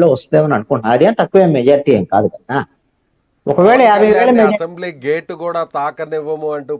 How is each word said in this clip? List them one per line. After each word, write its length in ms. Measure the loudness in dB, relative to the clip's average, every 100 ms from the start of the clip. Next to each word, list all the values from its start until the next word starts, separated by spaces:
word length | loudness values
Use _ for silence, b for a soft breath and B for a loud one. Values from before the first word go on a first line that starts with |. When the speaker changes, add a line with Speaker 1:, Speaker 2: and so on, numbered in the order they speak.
Speaker 1:
లో 60 | 2
వస్తుందేమని 420 | 0 0 0 2 -2
అనుకుంటున్నాను. 380 | -2 -4 0 2
అదేం 180 | 2 0
తక్కువ 260 | 0 2 2 2
మెజారిటీ 360 | 2 2 2 0
ఏం 60 | 0
కాదు 140 | -2 -2 -4
కదా. 220 | -8 -6 -6 _ _ _ _ _ _ _ -4
ఒకవేళ 280 | 2 4 4
Speaker 2:
పవన్ 40 | 4
Speaker 1:
యాభై 160 | 4 2
వేల 100 | 2
Speaker 2:
కళ్యాణ్ 180 | 2 2
Speaker 1:
మెజారిటీ 200 | 2 0
Speaker 2:
అసెంబ్లీ 300 | -6 -10 -12 -8 -4
గేట్ 280 | -4 -6 -10
కూడా 200 | -6 -6 -6 -6
తాకనివ్వము 720 | -6 -8 -8 -8 -6 -8 -6 -8
అంటూ 180 | -8 -10